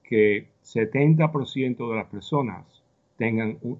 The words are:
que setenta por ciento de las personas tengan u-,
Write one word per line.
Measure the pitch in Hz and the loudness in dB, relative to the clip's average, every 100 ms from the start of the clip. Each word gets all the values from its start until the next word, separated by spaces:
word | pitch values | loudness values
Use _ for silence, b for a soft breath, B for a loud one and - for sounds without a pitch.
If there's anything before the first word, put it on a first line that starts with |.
que | _ 110 104 104 - _ | _ 4 4 2 -4 _
setenta | _ 117 110 139 147 160 156 | _ -4 -2 2 4 4 2
por | 151 123 | 0 -6
ciento | 135 131 120 117 | -4 -4 -4 -4
de | 110 | -6
las | 98 | -6
personas | 104 95 147 123 92 - _ _ _ _ - | -12 -4 -2 -2 -6 -16 _ _ _ _ -4
tengan | 113 113 110 - | -2 0 -2 -6
u-, | 120 117 | -10 -8